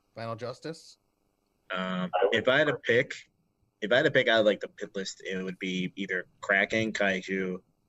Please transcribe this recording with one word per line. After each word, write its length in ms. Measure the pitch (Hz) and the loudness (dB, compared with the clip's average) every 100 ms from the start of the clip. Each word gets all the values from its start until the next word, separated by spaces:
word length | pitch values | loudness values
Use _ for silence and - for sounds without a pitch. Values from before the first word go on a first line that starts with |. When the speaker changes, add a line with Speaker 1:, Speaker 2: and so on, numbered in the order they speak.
| _ 110 | _ -12
Speaker 1:
Final 200 | 113 110 | -8 -8
Justice? 640 | 120 127 156 160 - - _ _ _ _ _ _ - | -8 -10 -12 -14 -16 -20 _ _ _ _ _ _ -8
Speaker 2:
Um, 380 | 92 92 92 92 | -6 -4 -4 -4
Speaker 3:
I 120 | - 107 | 0 2
would 100 | 110 | 2
Speaker 2:
if 120 | 127 | 2
I 100 | 139 | 2
had 80 | 147 | 2
to 80 | - | 0
pick, 380 | - 117 - - - _ _ _ _ - | 2 2 2 -6 -18 _ _ _ _ -8
if 100 | 101 | 0
I 60 | 123 | 2
had 60 | 156 | 4
to 60 | |
pick 160 | 135 117 | 4 4
out 140 | 113 | 6
of, 40 | 104 | 4
like, 140 | 101 | 2
the 80 | 98 | -2
pit 240 | - 101 98 | -10 -10 -8
list, 260 | 95 - - | -8 -10 -8
it 180 | 95 | -6
would 160 | 92 90 | -6 -6
be 320 | 92 92 90 - | -4 -4 -4 -6
either 300 | 95 92 - _ | -6 -6 -8 _
Kraken, 500 | - 98 104 110 110 | 2 2 4 0 0
Kaiju, 640 | 104 101 92 95 95 92 90 _ _ | 0 0 0 -2 -4 -4 -6 _ _